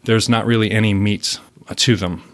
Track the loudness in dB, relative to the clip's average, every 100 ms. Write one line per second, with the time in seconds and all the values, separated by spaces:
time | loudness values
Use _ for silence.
0 | 0 0 2 0 2 0 2 0 0 2
1 | 0 -2 -4 -10 -12 _ -16 -2 0 2
2 | 0 -8 -12